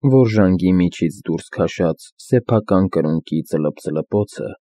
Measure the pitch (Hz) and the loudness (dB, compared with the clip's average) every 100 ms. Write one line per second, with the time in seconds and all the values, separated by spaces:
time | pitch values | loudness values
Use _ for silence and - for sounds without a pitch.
0 | 139 131 120 107 95 92 92 92 90 - | 4 4 4 4 2 2 2 2 2 0
1 | 82 - - 82 - - 85 - 87 80 | -4 -4 -6 -8 -8 -4 -4 -2 -4 -4
2 | - _ - 127 117 113 107 95 95 85 | -12 _ -2 -2 2 -2 0 0 0 0
3 | 78 80 - 80 - 80 76 - - 78 | -2 -2 -4 -6 -4 -4 -4 -4 -8 -6
4 | 76 104 104 - 107 - | -4 -4 -4 -8 -12 -12